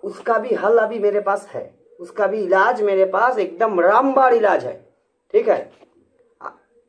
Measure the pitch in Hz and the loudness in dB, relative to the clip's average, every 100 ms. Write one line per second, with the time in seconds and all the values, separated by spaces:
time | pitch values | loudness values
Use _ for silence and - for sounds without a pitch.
0 | 196 - - 220 214 220 190 226 214 226 | -14 -8 -2 -2 0 -2 2 2 2 0
1 | 202 202 196 202 - - - _ _ - | -2 0 -2 -4 -6 -14 -14 _ _ -20
2 | 175 - 196 214 180 190 214 220 208 190 | -14 -4 -2 -2 0 2 2 0 0 2
3 | 190 190 240 220 180 - 220 185 170 226 | 0 2 0 0 -4 -2 -2 2 2 4
4 | 269 269 262 233 208 165 123 - _ _ | 2 2 2 4 2 0 -4 -12 _ _
5 | _ _ _ 214 233 165 - _ _ _ | _ _ _ 0 0 -2 -4 _ _ _
6 | _ _ _ _ - - _ _ | _ _ _ _ -20 -20 _ _